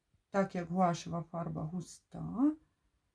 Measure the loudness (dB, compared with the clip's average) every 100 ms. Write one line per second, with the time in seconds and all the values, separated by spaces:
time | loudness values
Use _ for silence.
0 | _ _ _ 0 0 0 -2 2 4 2
1 | -2 -6 -4 -6 -4 -4 -4 -4 -8 -12
2 | _ -8 -4 4 4 4 _ _ _ _
3 | _